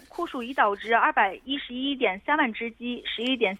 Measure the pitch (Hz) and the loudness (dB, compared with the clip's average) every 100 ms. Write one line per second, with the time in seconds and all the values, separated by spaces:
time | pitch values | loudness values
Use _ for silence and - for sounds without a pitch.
0 | - - 339 262 233 277 220 202 214 233 | -8 -8 -6 -6 -2 2 2 2 2 4
1 | 269 277 202 160 262 277 - 247 277 262 | 4 4 2 0 -6 -8 -6 -6 -4 0
2 | 220 190 - 302 254 208 233 - 240 240 | 0 0 0 2 2 -2 -8 -6 -8 -8
3 | - - 240 254 202 | -8 -4 -2 2 0